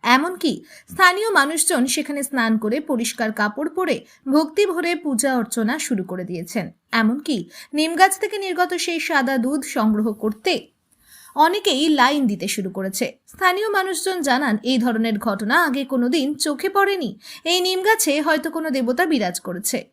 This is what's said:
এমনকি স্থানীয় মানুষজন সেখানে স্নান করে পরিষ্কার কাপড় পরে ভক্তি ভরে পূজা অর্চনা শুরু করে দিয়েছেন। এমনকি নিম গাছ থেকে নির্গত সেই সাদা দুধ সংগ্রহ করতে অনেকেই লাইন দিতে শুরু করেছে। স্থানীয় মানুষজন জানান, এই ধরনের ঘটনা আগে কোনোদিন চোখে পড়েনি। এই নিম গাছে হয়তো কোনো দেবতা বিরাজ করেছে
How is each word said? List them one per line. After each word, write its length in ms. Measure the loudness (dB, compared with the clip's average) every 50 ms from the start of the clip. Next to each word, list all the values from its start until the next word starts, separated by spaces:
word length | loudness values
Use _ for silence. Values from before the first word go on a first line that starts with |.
| 4
এমনকি 600 | 4 4 4 2 0 -4 0 0 0 0 -2 -8 -20 -20 -20 _ _
স্থানীয় 380 | 0 4 4 4 4 4 0 2
মানুষজন 560 | 4 4 2 2 0 0 0 2 2 2 2
সেখানে 380 | 2 0 -2 -2 -4 -4 -6 -6
স্নান 340 | -4 0 0 2 2 2
করে 220 | 0 0 -2 -2 -2
পরিষ্কার 520 | -2 -2 -2 -2 -2 -4 -4 -4 -4 -4
কাপড় 380 | 0 0 -2 -2 -2 -4 -6 -4
পরে 360 | -2 -2 -2 -2 -2 -4 -6 -16 -20 _ _ 2 2
ভক্তি 320 | 2 2 2 2 0 2
ভরে 300 | 2 2 -2 0 -2 -2
পূজা 420 | -2 -2 -2 -2 0 0 2 2
অর্চনা 420 | 0 -2 -2 -2 -2 0 0 -2 -4
শুরু 240 | -2 -2 -2 -4 -2
করে 200 | -6 -8 -8 -8
দিয়েছেন। 480 | -8 -8 -8 -8 -6 -6 -6 -6 -6 -12 _ _ _
এমনকি 580 | 0 2 2 2 0 0 -2 -4 -4 -4 -4 -8 -14 -20 -18 _ -2
নিম 220 | -2 0 0 4
গাছ 240 | 4 4 4 4 -2
থেকে 180 | -4 -4 -4
নির্গত 360 | -6 -6 -4 0 0 0 0 0
সেই 260 | -4 -4 -4 -4 -4
সাদা 380 | -4 0 0 0 2 2 0
দুধ 240 | 0 0 0 -2 -2 -4
সংগ্রহ 500 | -4 -2 0 2 2 2 2 0 -2 -2
করতে 540 | -2 -4 -4 -4 -2 _ -2 -2 -2 -4 _ _ _ _ _ _ _ _ _ -20 -20 -20 -10 2
অনেকেই 540 | 4 4 4 4 0 0 0 0 2 2 2
লাইন 380 | 4 4 4 4 4 2 0
দিতে 200 | 0 0 -2 -4
শুরু 220 | -4 -4 -4 -6 -6
করেছে। 480 | -4 -4 -6 -6 -4 -4 -4 -4 -6 _ _
স্থানীয় 420 | -20 -8 0 2 2 2 2 0 0
মানুষজন 520 | 0 0 0 0 -4 -2 -2 -2 -2 -2
জানান, 360 | 0 0 2 2 2 0 0 0 0
এই 140 | 0 0
ধরনের 420 | 2 2 2 0 0 0 0 -2 -2
ঘটনা 440 | -2 -4 -4 -2 -2 2 2 2 2
আগে 220 | 2 0 -2 -4
কোনোদিন 500 | -2 0 0 0 2 2 0 0 0 -2
চোখে 340 | -2 -2 -2 -2 -2 -4 0
পড়েনি। 500 | 2 2 2 2 2 -2 -4 -6 -8 -10 -18 -20 -20 -8 _
এই 180 | 0 0 2
নিম 200 | 2 0 0 0
গাছে 400 | 2 2 2 2 2 2 2 2
হয়তো 300 | 2 2 0 0 0 -4
কোনো 180 | -6 -4 -4 -2
দেবতা 360 | -2 -2 0 0 0 0 2
বিরাজ 340 | 2 2 0 0 -2 -4 -6
করেছে 460 | _ -8 -8 -6 -6 -4 -4 -4 -8 _